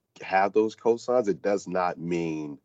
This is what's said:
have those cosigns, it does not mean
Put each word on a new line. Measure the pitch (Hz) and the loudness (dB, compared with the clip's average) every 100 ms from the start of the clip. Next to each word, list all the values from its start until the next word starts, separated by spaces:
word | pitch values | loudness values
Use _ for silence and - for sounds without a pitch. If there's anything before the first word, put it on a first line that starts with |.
| _ - | _ -18
have | - 95 98 | -2 2 2
those | 107 110 - | 2 0 0
cosigns, | 117 117 - 123 101 | 0 0 2 2 2
it | 85 | 0
does | 98 98 87 | 0 -2 -2
not | 92 90 82 | -2 -2 -2
mean | 82 87 82 78 76 71 | -2 -2 -2 -4 -8 -12